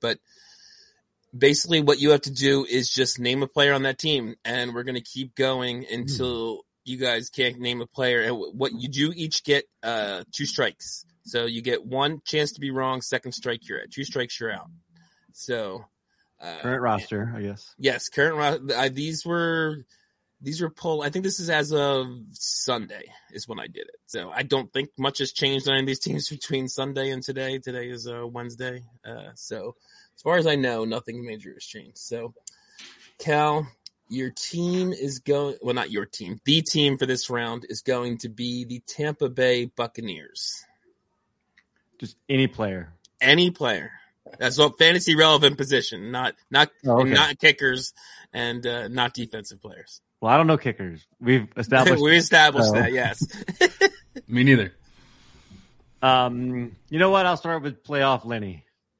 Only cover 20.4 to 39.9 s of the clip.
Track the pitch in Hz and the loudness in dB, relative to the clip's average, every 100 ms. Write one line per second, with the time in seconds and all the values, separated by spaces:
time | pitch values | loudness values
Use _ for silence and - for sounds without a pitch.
20.4 | 139 160 160 - 170 151 147 185 190 185 | -10 -6 -6 -4 -4 -2 -2 -2 -2 -4
21.4 | 170 156 147 151 143 135 127 123 110 - | -2 0 2 2 2 0 -2 -10 -16 -8
22.4 | - - - 120 95 104 - - _ - | -6 -4 -2 -2 -6 -14 -18 -20 _ -16
23.4 | - 107 58 - - - - 110 87 - | -12 -12 -12 -14 -16 -18 -12 -10 -8 -6
24.4 | 139 135 123 135 139 - 139 - 131 - | -2 -2 -2 -6 -6 -4 -4 -4 -6 -2
25.4 | 139 135 139 135 135 131 - 147 143 147 | -2 0 0 0 0 -2 -4 -4 -6 -8
26.4 | - 135 131 - 135 135 135 131 127 135 | -6 -4 -4 -6 -6 -4 -6 -6 -8 -6
27.4 | 131 135 127 123 123 123 120 120 120 120 | -6 -6 -8 -10 -10 -10 -10 -10 -10 -10
28.4 | 120 117 127 123 120 _ - 117 98 120 | -10 -8 -10 -10 -16 _ -16 -16 -16 -18
29.4 | - 110 104 - _ _ _ _ 156 175 | -12 -10 -10 -14 _ _ _ _ 0 2
30.4 | 160 143 127 113 113 113 117 120 120 107 | 4 2 0 -2 -2 -6 -8 -12 -12 -14
31.4 | 95 - - 107 64 - - 117 117 - | -16 -18 -18 -18 -20 -18 -10 -8 -10 -14
32.4 | - - _ - - - - - 156 151 | -20 -20 _ -20 -20 -20 -20 -8 0 2
33.4 | 151 151 139 _ - _ - 123 131 - | 2 0 -4 _ -20 _ -10 -6 -6 -6
34.4 | - 170 175 180 185 - 139 131 - 143 | -8 -2 0 0 -2 -4 -6 -4 0 0
35.4 | 143 - 120 123 95 104 95 - 92 104 | 0 -4 -4 -2 -4 -6 -6 -8 -10 -4
36.4 | - 156 156 156 143 131 131 127 - 120 | 2 4 4 2 2 2 0 -2 -2 -4
37.4 | 117 117 - 110 - 127 120 117 117 110 | -4 -8 -10 -6 -2 -2 -2 -6 -10 -8
38.4 | 120 123 123 123 - - 151 147 131 123 | -6 -6 -8 -10 -10 -6 -6 -2 -2 2
39.4 | 127 123 123 - 117 | 2 2 0 -4 -6